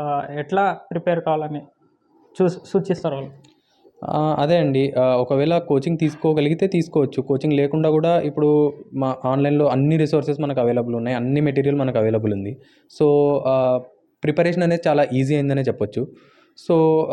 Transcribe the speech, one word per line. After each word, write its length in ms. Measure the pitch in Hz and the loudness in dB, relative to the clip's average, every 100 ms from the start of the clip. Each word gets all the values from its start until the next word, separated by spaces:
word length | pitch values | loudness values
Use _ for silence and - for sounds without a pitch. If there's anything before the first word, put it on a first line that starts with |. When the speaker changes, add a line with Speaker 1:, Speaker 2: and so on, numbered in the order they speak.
Speaker 1:
ఆ, 220 | 147 143 - 147 | -6 -4 -6 -8
ఎట్లా 380 | 143 190 196 170 - | -4 -2 0 -2 -8
ప్రిపేర్ 300 | 170 175 165 | -6 -4 -2
కావాలని 400 | 160 156 151 147 - _ _ _ _ _ _ - | -2 -2 -4 -10 -14 _ _ _ _ _ _ -2
చూ-, 60 | 180 | -2
సూచిస్తారు 680 | 175 - 196 - 170 165 | -2 -4 -4 -2 -4 -4
వాళ్ళు? 400 | 139 135 - _ _ _ _ _ _ - | -6 -10 -16 _ _ _ _ _ _ -6
Speaker 2:
ఆ, 260 | 147 156 147 | -2 0 0
అదే 180 | 147 170 | 2 2
అండి. 340 | 147 135 139 123 | 2 0 0 2
ఆ, 40 | |
ఒకవేళ 560 | 127 127 127 139 147 170 | 2 2 0 0 2 0
కోచింగ్ 400 | 170 139 170 165 | 0 0 0 -2
తీసుకోగలిగితే 680 | 156 151 160 156 143 160 190 | -2 -2 0 0 0 0 0
తీసుకోవచ్చు. 560 | 175 160 156 135 - | 0 0 0 0 -2
కోచింగ్ 300 | 127 131 156 | -2 -2 0
లేకుండా 380 | 143 139 156 156 | 2 2 2 2
కూడా 300 | 156 165 170 | 2 2 2
ఇప్పుడు 520 | 151 151 151 151 147 147 - | 0 0 2 4 2 -2 -10
మా 200 | 135 131 127 | -4 -4 -2
ఆన్‌లైన్‌లో 420 | 127 135 143 147 147 | -2 0 2 2 2
అన్ని 300 | 127 147 160 | 2 2 2
రిసోర్సెస్ 440 | 151 156 143 143 | 2 0 0 -2
మనకు 200 | 147 135 | -2 0
అవైలబుల్ 340 | 120 120 120 | 0 0 -2
ఉన్నాయి, 220 | 117 117 123 | -4 -4 -4
అన్ని 240 | 123 147 | -2 0
మెటీరియల్ 360 | 147 135 139 143 | 0 0 0 0
మనకు 220 | 131 120 | 0 0
అవైలబుల్ 360 | 110 110 107 | 2 0 0
ఉంది. 240 | 101 98 131 _ _ _ - | -4 -6 -10 _ _ _ 0
So, 360 | 151 147 143 143 131 | 2 4 2 0 0
ఆ, 340 | 131 127 127 123 _ _ _ | 0 2 0 -4 _ _ _
ప్రిపరేషన్ 380 | 151 151 170 175 | -2 0 0 2
అనేది 260 | 170 170 170 | 0 0 2
చాలా 180 | 147 143 | 2 2
ఈజీ 220 | 127 135 | 0 0
అయిందనే 280 | 147 139 139 | 0 0 0
చెప్పొచ్చు. 440 | 127 - 104 113 135 - _ _ _ - - | -2 -2 -4 -4 -8 -10 _ _ _ -10 0
So, 340 | 170 160 156 156 | 2 4 2 2